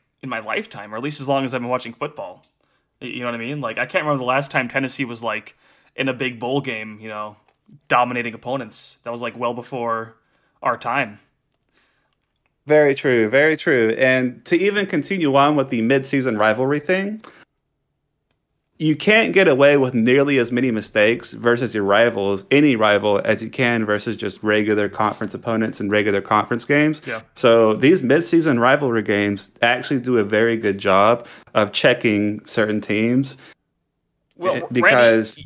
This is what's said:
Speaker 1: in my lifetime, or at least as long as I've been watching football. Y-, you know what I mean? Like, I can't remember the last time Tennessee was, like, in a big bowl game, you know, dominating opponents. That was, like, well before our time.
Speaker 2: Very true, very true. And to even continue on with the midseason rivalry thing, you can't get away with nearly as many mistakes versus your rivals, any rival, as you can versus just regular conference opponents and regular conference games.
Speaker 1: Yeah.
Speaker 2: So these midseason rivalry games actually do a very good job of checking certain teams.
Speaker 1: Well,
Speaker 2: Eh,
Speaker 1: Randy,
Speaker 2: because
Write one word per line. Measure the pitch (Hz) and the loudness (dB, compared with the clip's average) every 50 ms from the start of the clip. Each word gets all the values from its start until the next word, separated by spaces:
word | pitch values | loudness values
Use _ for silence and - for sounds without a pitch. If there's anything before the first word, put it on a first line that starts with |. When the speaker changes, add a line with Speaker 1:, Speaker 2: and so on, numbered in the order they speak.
| _ _ _ _ | _ _ _ _
Speaker 1:
in | - 131 | -12 -10
my | 123 113 | -10 -10
lifetime, | 107 107 110 214 214 - - 104 104 104 107 | -8 -6 -6 -6 -6 -8 -14 -16 -16 -12 -10
or | |
at | 113 | -8
least | 127 151 147 147 | -8 -8 -8 -8
as | 135 | -4
long | 135 139 135 135 | -2 -2 0 -2
as | 127 131 | -2 -4
I've | 127 | -6
been | 123 120 | -4 -4
watching | 127 123 - 117 117 | -4 -4 -4 -10 -10
football. | - 147 156 - 123 98 90 92 - _ _ _ _ _ _ _ _ _ _ _ _ | -10 -10 -10 -10 -12 -14 -14 -14 -20 _ _ _ _ _ _ _ _ _ _ _ _
Y-, | 135 | -16
you | 123 - 127 | -14 -12 -8
know | 123 | -8
what | 120 117 | -6 -6
I | 117 | -6
mean? | 113 123 147 147 | -8 -8 -8 -8
Like, | 127 113 110 113 | -8 -8 -6 -6
I | 127 | -6
can't | 139 - 180 151 | -4 -4 -4 -2
remember | 151 147 135 | -2 -2 -2
the | 127 | -2
last | 123 127 139 143 - | -2 -2 -2 -2 -2
time | - 139 127 | -4 -4 -4
Tennessee | 117 - 135 135 123 - - 135 | -2 -4 -4 -4 -4 -6 -6 -8
was, | 120 120 110 120 | -8 -8 -8 -6
like, | 113 107 107 - - _ _ _ _ _ _ _ _ _ | -6 -6 -6 -10 -14 _ _ _ _ _ _ _ _ _
in | - 135 135 | -6 -4 -4
a | 127 | -4
big | 117 135 127 123 113 | -4 -6 -6 -6 -6
bowl | 120 123 135 143 | -6 -4 -4 -4
game, | - 131 117 110 110 107 107 104 | -4 -4 -8 -10 -10 -14 -16 -16
you | 110 | -16
know, | 110 107 107 107 107 107 _ _ _ _ _ _ _ - _ _ | -14 -10 -10 -10 -12 -14 _ _ _ _ _ _ _ -20 _ _
dominating | _ 135 123 123 123 123 123 113 117 110 | _ 0 2 2 0 -2 -6 -6 -6 -10
opponents. | 110 - 123 131 135 117 107 - - - - - _ _ | -10 -8 -8 -8 -8 -8 -12 -14 -18 -18 -18 -20 _ _
That | 120 | -12
was, | 120 117 | -10 -8
like, | 120 117 - | -8 -10 -8
well | 117 120 120 120 | -6 -6 -6 -6
before | 123 117 - 139 123 117 117 113 113 113 113 - _ _ _ _ _ _ _ _ _ | -6 -10 -10 -8 -6 -4 -4 -4 -6 -6 -10 -16 _ _ _ _ _ _ _ _ _
our | - 127 120 | -4 -4 -4
time. | 113 - 120 123 139 131 104 104 - _ _ _ _ _ _ _ _ _ _ _ _ _ _ _ _ _ _ _ _ _ _ _ _ _ _ _ _ _ | -4 -4 -4 -2 -2 -4 -4 -8 -18 _ _ _ _ _ _ _ _ _ _ _ _ _ _ _ _ _ _ _ _ _ _ _ _ _ _ _ _ _
Speaker 2:
Very | 143 151 151 147 143 139 | 2 4 6 6 4 2
true, | 135 - 139 127 117 110 107 | 2 0 2 2 2 2 2
very | 123 139 151 160 156 | 2 2 4 2 0
true. | 147 - 180 139 123 113 110 113 | 0 0 0 2 2 2 2 2
And | - 131 127 131 131 127 123 123 - _ | 2 2 2 2 2 0 -2 -6 -10 _
to | - 175 | -2 0
even | 170 190 202 202 208 196 | 2 2 0 0 0 -2
continue | 196 196 151 139 - 196 185 160 139 135 | -2 -4 -4 -4 -4 -4 -2 0 2 4
on | 139 139 147 151 | 4 4 4 2
with | 143 131 135 | 0 0 -2
the | 135 117 | -2 -2
midseason | 110 117 139 139 135 - - 135 127 131 110 104 | 2 2 2 0 0 0 -2 -2 0 -2 0 2
rivalry | 107 110 107 123 131 135 147 147 | 2 2 2 2 0 -2 -2 -2
thing, | 147 - 180 190 196 202 214 220 - - - - - _ _ _ _ _ _ _ _ _ _ _ _ _ _ _ _ _ _ _ _ _ _ _ _ _ _ _ | -2 -2 -2 -2 -2 -4 -8 -10 -14 -20 -20 -20 -20 _ _ _ _ _ _ _ _ _ _ _ _ _ _ _ _ _ _ _ _ _ _ _ _ _ _ _
you | 156 156 151 | -2 0 0
can't | 139 - 202 214 226 220 - 170 | 0 2 4 4 4 2 2 2
get | 196 190 | 4 4
away | 170 135 127 139 143 147 | 4 6 6 6 6 6
with | 143 131 127 120 | 4 2 2 0
nearly | 117 110 123 127 139 139 143 139 131 | 0 2 4 4 4 4 2 2 0
as | 117 - | 0 0
many | 127 123 131 127 | -2 -2 0 0
mistakes | 113 107 98 - - 110 104 110 120 117 - - - | -2 -4 -6 -2 2 2 4 4 2 0 -6 -12 -14
versus | 110 107 117 120 117 131 107 104 | -2 2 2 2 2 0 -4 -4
your | 107 101 | -2 2
rivals, | 98 98 107 117 120 110 101 98 98 101 95 95 - | 2 4 4 4 4 2 0 -2 -2 -2 -4 -2 2
any | 135 143 151 147 123 | 2 4 4 4 2
rival, | 107 107 104 104 101 104 104 101 98 - | 2 2 2 2 2 2 2 0 0 0
as | 107 107 101 110 | 0 -2 -2 -4
you | 110 | -8
can | - - 131 120 120 113 107 | -4 -2 -2 0 0 0 0
versus | 104 104 101 - 120 104 | 0 -2 -2 -2 -6 -6
just | - 110 101 - - | -6 -8 -10 -10 -4
regular | - 107 104 107 104 107 104 104 104 95 | -2 0 0 2 2 0 0 0 -2 -4
conference | - - 107 104 - - 104 95 - | -2 -2 -2 -2 -2 -4 -10 -10 -10
opponents | - - 120 113 110 110 110 - - | -8 -6 -4 -2 -2 -2 -4 -4 -6
and | 107 98 | -4 -2
regular | 104 104 104 107 101 98 | 0 0 0 0 0 -2
conference | 95 - 107 107 104 - 123 117 - | 0 0 0 0 0 0 -4 -6 -2
games. | - 143 147 151 156 151 - - | 0 0 2 2 0 -2 -4 -8
Speaker 1:
Yeah. | 127 113 110 - _ _ | -12 -12 -12 -12 _ _
Speaker 2:
So | - - 117 117 117 113 110 107 | 0 4 6 6 6 6 4 2
these | 110 127 147 190 185 | 4 4 4 4 4
midseason | 131 120 139 165 170 - 170 165 165 165 127 117 | 2 2 2 2 2 2 0 2 2 2 0 2
rivalry | 117 127 139 151 143 127 117 110 101 | 4 2 2 2 0 -2 -2 -2 0
games | 107 104 101 104 101 101 98 - - _ _ | 0 0 0 0 0 -2 -6 -8 -16 _ _
actually | - 117 127 127 127 - 151 127 | 0 0 0 -2 -2 -4 -4 -4
do | 120 127 123 | -2 0 0
a | 113 101 | 0 0
very | 101 107 107 113 117 117 | 2 2 2 2 2 0
good | 110 110 104 98 98 | 0 -2 -2 -2 0
job | 104 101 95 98 101 110 120 120 - - - - - - - | 0 2 4 4 4 4 2 0 -2 -12 -20 -20 -20 -4 -2
of | 110 104 101 | 0 0 0
checking | - - - 135 120 - - 113 107 101 104 104 104 107 - | -2 0 2 2 2 2 0 0 0 2 0 -2 -4 -6 -10
certain | - - 117 107 107 107 107 | -6 -2 -2 0 0 -2 -4
teams. | 104 - 104 104 110 117 123 131 135 135 - - - - - _ _ _ _ _ _ _ _ _ _ _ _ _ _ _ _ | -4 -2 -2 0 0 2 0 0 0 -2 -8 -16 -20 -20 -20 _ _ _ _ _ _ _ _ _ _ _ _ _ _ _ _
Speaker 1:
Well, | - 170 185 147 | -6 -4 -4 -2
Speaker 2:
Eh, | 123 | -4
Speaker 1:
Randy, | - - 120 123 | -6 -2 -2 2
Speaker 2:
because | - 202 139 123 120 117 113 113 110 - - - - | 4 4 6 6 6 6 6 4 2 -2 -8 -14 -16